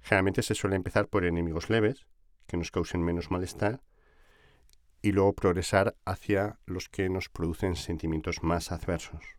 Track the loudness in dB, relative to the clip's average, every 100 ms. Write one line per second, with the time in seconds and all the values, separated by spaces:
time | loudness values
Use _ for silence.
0 | 4 4 4 2 -2 0 2 0 2 0
1 | 2 2 2 0 0 -4 0 2 2 -2
2 | _ -20 _ _ -6 -4 -2 -2 -2 0
3 | 0 0 -2 -4 -4 -2 -4 -4 -12 _
4 | _ _ -20 _ _ _ _ -20 _ _
5 | 2 4 4 4 2 2 2 4 2 -2
6 | -6 -6 0 0 0 -6 -10 -10 -8 -2
7 | 0 0 -4 -4 -4 0 -2 -2 -4 -4
8 | -2 -2 -4 -2 0 0 -2 -6 -4 -4
9 | -6 -14 -16